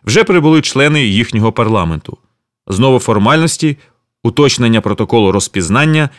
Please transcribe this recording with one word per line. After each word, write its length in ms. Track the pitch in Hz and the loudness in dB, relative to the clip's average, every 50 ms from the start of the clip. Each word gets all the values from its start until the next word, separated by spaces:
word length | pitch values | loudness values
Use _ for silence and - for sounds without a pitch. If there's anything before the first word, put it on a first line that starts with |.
| - | -8
вже 200 | 110 117 180 214 | -2 0 0 0
прибули 360 | - 185 175 147 156 160 156 | 2 0 2 2 4 2 2
члени 440 | - - - 131 139 147 151 151 135 | 0 0 -2 0 0 0 2 0 0
їхнього 480 | 107 95 107 117 - - 110 107 113 107 | 0 0 -2 -2 -2 -2 0 0 0 0
парламенту. 680 | - 117 110 110 101 87 82 80 73 - - - _ _ _ _ _ _ _ _ _ _ | -2 -2 0 0 -2 -2 -2 -4 -8 -10 -14 -18 _ _ _ _ _ _ _ _ _ _
Знову 320 | - 95 92 127 135 131 123 | -8 -2 0 2 2 2 2
формальності, 800 | - - 113 101 101 120 147 160 165 160 - - 165 156 143 - _ _ _ _ _ _ _ _ - | 2 0 0 0 2 2 2 2 0 -2 -2 -2 -2 -4 -4 -4 _ _ _ _ _ _ _ _ -4
уточнення 580 | 117 - - 147 135 - - 123 113 113 110 | -4 0 2 2 2 2 0 0 2 2 0
протоколу 520 | - 101 104 - 110 - - 117 104 95 98 | 0 -2 -4 -4 -4 0 0 2 2 2 0
розпізнання 760 | 101 - - - 98 90 80 104 131 151 156 156 156 151 135 - | 0 -2 -4 -6 -6 -4 -2 0 0 0 2 0 0 0 -2 -6